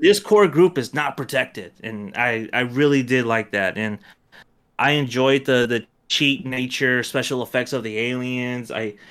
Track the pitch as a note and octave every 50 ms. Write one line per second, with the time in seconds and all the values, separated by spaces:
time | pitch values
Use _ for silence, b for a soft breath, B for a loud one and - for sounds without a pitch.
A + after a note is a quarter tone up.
0 | - F#3 G3+ G3+ - - G#3+ G#3 G#3 F3+ C3+ D3+ F3+ F#3 F3 C#3 A#2+ - - D3+
1 | D3 C#3 C3+ - C3+ - - C3 B2 B2 - A2+ F#2 F2 - - - A2 A2 G#2
2 | G#2 G2 - - A#2+ B2 A#2 A2+ A2 - - B2 B2+ B2 A#2+ C3 D3 C#3+ C#3+ C3+
3 | B2+ A#2 C3 B2+ A#2+ A#2 A2+ A2+ G#2+ - - G2+ G2 F#2 - G#2 A2 A2 G#2 G2+
4 | B B B _ _ _ B B B _ _ _ _ _ _ - A#2+ C#3 D3 D3
5 | C#3+ B2 A2+ B2+ C3 C3+ C#3 C#3 C3 C#3 C3 B2 A#2+ A#2 A#2+ A#2 G#2+ - _ _
6 | _ - - - D3 C#3 C#3 - - C3 C3 B2+ B2+ B2+ B2+ - C#3 B2+ B2 B2
7 | A#2 - - C3 B2+ - C#3 B2+ A#2+ - - B2+ B2 - - B2+ A#2 A2+ G#2+ G#2+
8 | A2+ A#2+ B2+ B2+ B2+ B2+ B2+ B2+ B2 B2 B2 B2 A#2+ A2+ - - A2+ G#2 G#2 B
9 | B B